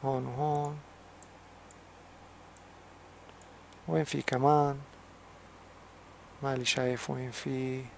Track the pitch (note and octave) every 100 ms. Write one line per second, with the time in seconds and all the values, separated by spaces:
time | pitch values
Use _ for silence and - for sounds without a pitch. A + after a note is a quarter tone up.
0 | C3+ C3 B2+ B2 D3+ D3 D3 D3+ - -
1 | - - - - - - - - - -
2 | - - - - - - - - - -
3 | - - - - - - - - - D#3+
4 | D3+ D3 - B2+ C#3 D3+ C#3+ C#3 C#3+ -
5 | - - - - - - - - - -
6 | - - - - C#3 C3 B2 - B2+ B2
7 | - C3 B2+ A#2 - C3 C3 C3 B2+